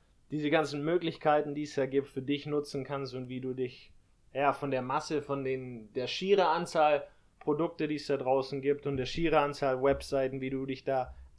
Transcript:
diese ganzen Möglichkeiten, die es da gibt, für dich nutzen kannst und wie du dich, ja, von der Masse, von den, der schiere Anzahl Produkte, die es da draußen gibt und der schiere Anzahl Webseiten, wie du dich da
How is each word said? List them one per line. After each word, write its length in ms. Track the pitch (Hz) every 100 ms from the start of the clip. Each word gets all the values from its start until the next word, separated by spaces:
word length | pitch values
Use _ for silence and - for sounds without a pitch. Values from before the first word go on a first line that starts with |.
| _ _ _
diese 180 | 151 147
ganzen 360 | 160 143 143 147
Möglichkeiten, 680 | 175 165 - 156 151 147 143
die 80 |
es 120 | 147 -
da 120 | 131
gibt, 200 | 139 131
für 140 | 135
dich 240 | 127 143 151
nutzen 400 | 147 143 143 131
kannst 280 | 139 131
und 140 | 127 123
wie 140 | 127
du 120 | 127
dich, 380 | 127 127 - - - _ _ _
ja, 200 | 131 143
von 180 | 127 143
der 100 | 127
Masse, 400 | 127 143 - 156
von 220 | 147 139
den, 480 | 131 131 127 120 107
der 160 | 127 123
schiere 400 | - 185 202 170
Anzahl 580 | 165 170 165 151 147 - - _ -
Produkte, 480 | - 147 170 - 151
die 60 | 147
es 120 | -
da 80 | 135
draußen 460 | 127 135 131 139
gibt 260 | 135 143 143
und 80 | 135
der 120 | 127
schiere 320 | - 165 156
Anzahl 440 | 143 143 139 127
Webseiten, 560 | 139 135 - 139 131 135
wie 120 | 131
du 140 | 131 135
dich 200 | 127 -
da 280 | 131 127 - -